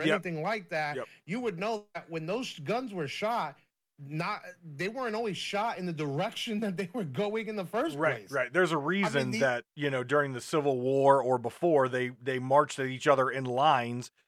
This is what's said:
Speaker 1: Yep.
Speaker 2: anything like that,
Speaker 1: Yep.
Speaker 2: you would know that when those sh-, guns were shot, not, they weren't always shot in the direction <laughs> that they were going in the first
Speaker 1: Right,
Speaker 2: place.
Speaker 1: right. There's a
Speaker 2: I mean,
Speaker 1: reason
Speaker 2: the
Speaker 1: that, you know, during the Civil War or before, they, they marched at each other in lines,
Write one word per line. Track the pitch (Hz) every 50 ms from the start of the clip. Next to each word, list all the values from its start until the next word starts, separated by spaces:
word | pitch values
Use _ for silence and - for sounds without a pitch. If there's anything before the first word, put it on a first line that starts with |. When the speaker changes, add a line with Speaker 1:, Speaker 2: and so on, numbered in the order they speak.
| 160
Speaker 1:
Yep. | 160 156 160 175
Speaker 2:
anything | 180 165 151
like | 160 202 226 220 175 -
that, | 170 156 151 147 147
Speaker 1:
Yep. | 127 113 - - _ _
Speaker 2:
you | 147 202 254
would | 247 220 170 165
know | 202 226 226 208 208 _ -
that | 165 - -
when | 165 165 160
those | 170 208 254 247
sh-, | - - -
guns | 139 156 214 - 269 214 202
were | 175 147 131
shot, | - - 208 214 240 208 160 143 - _ _ _ _ _ _ _ _ -
not, | 143 139 151 160 170 202 208 180 - 180 - _ 170 160 143
they | 135 175
weren't | 208 226 269 254 220 208
always | 226 233 208 165
shot | - - - 208 202 220 233 -
in | 190 180
the | 180 165
direction | 147 151 143 135 151 190 226 - - - 240 208 208
<laughs> |
that | 220 202 180
they | 190 190 175 -
were | 247 185
going | 139 123 190 208 208 214 226 214
in | 214 214
the | 202 175
first | 165 - 233 311 330 269
Speaker 1:
Right, | 143 160 151 127 110
Speaker 2:
place. | 98 -
Speaker 1:
right. | 135 135 123 120 139
There's | 180 185 156
a | 165
Speaker 2:
I | 147
mean, | 139
Speaker 1:
reason | 160 190 202 196 160 139 139 131 127
Speaker 2:
the | - 226
Speaker 1:
that, | 139 127 123 120 - _ -
you | 147 147 143
know, | 135 127 123
during | 123 143 147 143 135 127
the | 120
Civil | - - 170 151 139 143 135 123
War | 123 131 135 139 135 139 139 139
or | 120 127 127
before, | 120 117 113 - - 175 175 160 135 131 127
they, | 127 127 127 127 127 123 123
they | 135 131 127
marched | 127 131 139 147 147 139 - 143
at | 131
each | 131 131 123 -
other | 151 139 131 127 131
in | 120 135 131
lines, | 123 123 127 143 156 139 123 120 120 120 123 120 - _ _ _